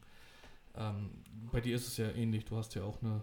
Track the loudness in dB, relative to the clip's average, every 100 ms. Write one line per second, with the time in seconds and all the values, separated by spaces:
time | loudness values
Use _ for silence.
0 | -10 -18 -18 -18 -18 -18 -12 -2 0 0
1 | -2 -6 -12 -10 0 2 4 2 2 2
2 | 2 4 4 4 2 -2 -2 -2 -2 0
3 | 0 2